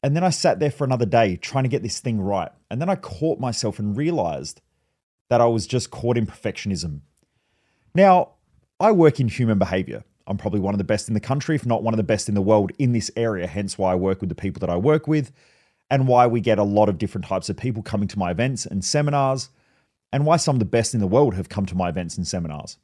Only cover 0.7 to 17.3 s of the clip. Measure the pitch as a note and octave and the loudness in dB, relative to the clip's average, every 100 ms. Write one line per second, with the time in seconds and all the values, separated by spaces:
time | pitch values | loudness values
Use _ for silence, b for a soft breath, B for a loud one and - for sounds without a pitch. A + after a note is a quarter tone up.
0.7 | - C3+ C3 A#2 A#2+ A2 F2+ - C3+ C3 | -2 -2 0 2 4 4 0 -4 -2 0
1.7 | C3+ G#2+ - C3 A2 G2 G2+ E2 _ _ | -2 -4 -6 -4 -2 0 -2 -4 _ _
2.7 | A#2 F3 F#3+ - - D#3 - B2+ A2+ A2 | -6 -4 -4 -6 -4 -2 -2 -4 -4 -4
3.7 | G2+ G#2 G#2 D3+ E3+ F2 D2 D2 - _ | -4 -4 -2 -2 0 -2 -4 -10 -16 _
4.7 | _ _ _ _ _ _ A#2+ A#2+ A2+ A2 | _ _ _ _ _ _ 4 4 2 0
5.7 | B2+ - - A#2 A#2+ G#2+ - A2 - G#2 | -4 -4 -6 -2 0 -2 -4 -8 -6 -6
6.7 | F#2 E2 D2 _ _ _ _ _ _ _ | -6 -6 -10 _ _ _ _ _ _ _
7.7 | _ _ - F#3+ F3+ - _ _ _ _ | _ _ 4 6 6 4 _ _ _ _
8.7 | _ G#3 G#3 D#3+ - A#2+ - A#2 G#2 F#2+ | _ 2 6 6 6 -2 0 2 2 2
9.7 | F#2+ C2 A1+ - _ - G2 G#2+ G2+ F#2+ | 0 -4 -10 -14 _ -8 -6 -2 -2 -2
10.7 | G2+ F#2 G#2 - A2 - C3+ C#3 D3+ A#2+ | -2 -2 -2 -2 -6 -2 -4 -2 -2 0
11.7 | A2+ A2+ A2+ G2+ G#2+ - G2+ F#2+ G#2+ F#2+ | -2 0 -2 0 -2 0 -2 4 4 4
12.7 | - C3 A#2+ - - A#2 G2+ F2+ G2+ G2 | 0 0 0 -2 -2 -2 -2 -4 -4 -6
13.7 | - F#2+ F2+ F#2+ F#2+ F#2+ E2+ G2 - F2+ | -2 0 2 0 -2 -4 -6 -8 -6 -4
14.7 | F2 A#2 D3+ D3+ D#3 C3 b b b b | 0 2 0 2 -2 -2 b b b b
15.7 | b b C3+ C3 B2 B2 A#2 G#2+ G#2+ G#2 | b b 0 4 6 6 4 2 2 4
16.7 | G2+ G#2 F2+ G#2 G2 F2 | 4 2 2 -4 -6 -6